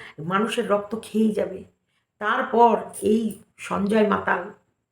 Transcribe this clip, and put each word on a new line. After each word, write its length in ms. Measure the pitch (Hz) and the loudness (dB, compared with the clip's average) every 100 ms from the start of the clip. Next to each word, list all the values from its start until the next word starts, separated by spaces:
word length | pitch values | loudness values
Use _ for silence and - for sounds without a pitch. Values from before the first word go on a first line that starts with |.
| - - | -18 -12
মানুষের 500 | 160 190 226 240 196 | -2 0 0 -2 0
রক্ত 260 | 202 202 220 | -2 -2 -10
খেয়েই 300 | - 214 220 | -4 2 2
যাবে। 320 | 196 185 185 95 _ _ _ _ _ | 2 -4 -6 -16 _ _ _ _ _
তারপর 580 | 214 254 - 226 233 220 - - | -4 -2 0 4 6 4 -2 -4
এই 380 | 202 226 220 - _ _ | 0 2 0 -8 _ _
সঞ্জয় 500 | - 185 196 220 202 | -6 -2 0 2 2
মাতাল, 460 | 190 190 185 196 - _ _ _ | 2 0 -4 -4 -16 _ _ _